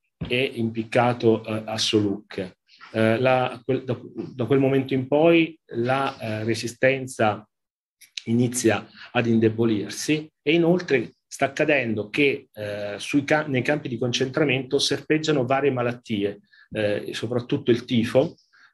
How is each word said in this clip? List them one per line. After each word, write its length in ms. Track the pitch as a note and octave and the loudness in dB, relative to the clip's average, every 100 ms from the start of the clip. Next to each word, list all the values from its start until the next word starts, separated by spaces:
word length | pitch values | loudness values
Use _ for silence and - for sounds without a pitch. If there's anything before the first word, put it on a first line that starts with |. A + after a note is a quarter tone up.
| _ _ - | _ _ -4
e 160 | B2 | -2
impiccato, 1000 | C3+ A#2+ A2+ A2+ A2 B2+ A#2+ B2 A#2 A2 A2 | -2 -2 -4 -4 0 2 2 4 4 4 0
eh, 180 | A2 A2 | -8 -6
a 120 | A2 | -4
Soluk. 800 | - G#2+ G2+ G2 - - F2+ - _ - - | 0 2 0 -2 -8 -10 -10 -12 _ -20 -8
Eh, 260 | A2+ A2 A2+ | 0 2 4
la, 440 | B2+ B2+ B2+ A#2+ | 2 2 0 -4
quel, 220 | - C3 - | -4 -4 -2
da, 120 | A#2+ - - E2+ - | -8 -8 -12 -10 -6
da 100 | A2+ | 0
quel 140 | C#3 | 2
momento 340 | C3+ C3+ C3 | 4 2 0
in 140 | C3+ B2+ | -2 0
poi 500 | D3 E3 E3+ D#3+ - _ | 4 6 4 2 -4 _
la, 500 | A#2 A#2+ C3+ C3+ - | -4 -2 0 -2 -6
eh, 260 | A2+ G#2+ | -6 -4
resistenza 1040 | A2 A2 A#2 - C3 C3+ C3 - A2 G2+ - _ _ _ _ _ - - - | -2 -2 -4 0 2 2 -4 0 0 0 -8 _ _ _ _ _ -18 -14 -2
inizia 600 | A#2 B2 - A2 G2+ - - - | 0 0 2 2 0 -4 -18 -6
ad 140 | B2 A#2 | -2 2
indebolirsi 1000 | A2+ A2+ A2 A#2 G#2+ G#2 - - D3+ D#3 _ | 4 4 2 0 0 -4 -8 -2 -2 -4 _
e 120 | D3 | 0
inoltre 600 | E3+ E3 F3+ F3 C3+ - - _ | 4 4 2 2 0 -2 -10 _
sta 140 | - C#3 | -4 -4
accadendo 640 | - D3+ C#3+ A#2 G#2+ G#2 | 0 2 2 0 -4 -4
che, 400 | - C#3+ A#2 - | 0 0 0 -8
eh, 440 | - G#2 G#2 G#2 G2+ | -12 -8 -8 -8 -8
sui 260 | - C#3+ | -2 -2
ca-, 220 | C3 D3+ D3+ | 2 0 0
nei 160 | B2+ | -2
campi 260 | A#2+ D3+ C#3 | 0 -2 -4
di 120 | A#2 | -4
concentramento 800 | B2 A#2+ C3 C#3 D3 B2+ B2+ C#3 | -4 -2 -2 0 0 0 0 -2
serpeggiano 680 | - C3+ - D#3 D#3 D3 A#2+ | 0 -4 -2 -2 2 0 2
varie 240 | C#3 C#3 | 2 2
malattie, 720 | B2+ A#2+ A#2+ - G#2 G2+ G2+ _ - _ | 0 -2 -4 -6 -2 -2 -4 _ -20 _
eh, 400 | G#2+ G#2 G#2 - | -2 -2 -2 -4
soprattutto 560 | - A2+ A#2+ A#2+ C#3+ - | -8 -4 -4 -2 -2 2
il 160 | A#2 - | 2 2
tifo, 500 | A#2+ A2 B2+ E3 - _ _ _ | 0 4 2 2 -4 _ _ _